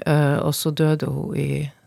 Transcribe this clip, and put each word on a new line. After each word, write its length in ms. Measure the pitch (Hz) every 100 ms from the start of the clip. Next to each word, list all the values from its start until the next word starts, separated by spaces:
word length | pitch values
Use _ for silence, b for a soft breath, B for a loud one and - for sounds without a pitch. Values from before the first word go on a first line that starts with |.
eh, 320 | - 151 143 143
og 80 | 151
så 220 | 143 160 147
døde 320 | 156 151 143
hun 280 | 135 - -
i 340 | 143 139 147 -